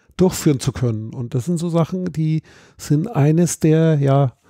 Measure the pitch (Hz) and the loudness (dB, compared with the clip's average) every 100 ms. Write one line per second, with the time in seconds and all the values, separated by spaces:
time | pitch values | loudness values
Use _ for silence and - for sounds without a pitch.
0 | _ - 180 - 160 135 - - 123 107 | _ 0 0 2 0 0 -2 -2 -4 -4
1 | 110 127 120 127 165 170 170 165 160 185 | -8 -10 -6 -6 -4 -4 -2 -2 -2 -4
2 | 180 147 156 156 - - _ - - 147 | -6 -4 -2 -2 -6 -20 _ -12 -2 0
3 | 202 - 147 160 175 - 156 160 160 151 | 0 2 2 4 2 0 2 4 2 2
4 | 139 139 131 _ | 2 2 2 _